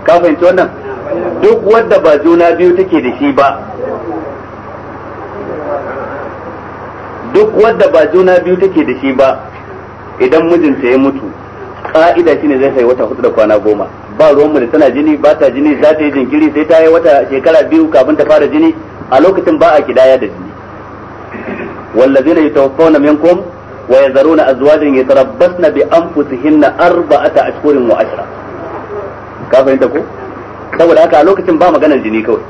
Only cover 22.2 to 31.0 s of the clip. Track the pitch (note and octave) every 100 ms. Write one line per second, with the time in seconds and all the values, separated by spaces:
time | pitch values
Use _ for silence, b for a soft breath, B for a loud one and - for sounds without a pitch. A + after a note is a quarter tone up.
22.2 | C3+ E3+ D3+ D3 C3+ C3+ E3 D3+ C#3+ D3+
23.2 | E3 F#3 G3+ - - - - C3 C#3 C3+
24.2 | D3+ D#3+ C3+ B2+ C#3+ D3+ D3 C3 C3 C3+
25.2 | - - F3 F3+ D#3 C3+ - E3 E3 D3+
26.2 | C#3+ B2+ D3 D3+ - - F3 F3+ - -
27.2 | - - - - D3+ C#3 A#2+ G#2 A2 G#2+
28.2 | - - - - E3+ - - C#3 - -
29.2 | - - - B2+ C3+ C3+ B2+ D3 - -
30.2 | - - - - - - E3 D#3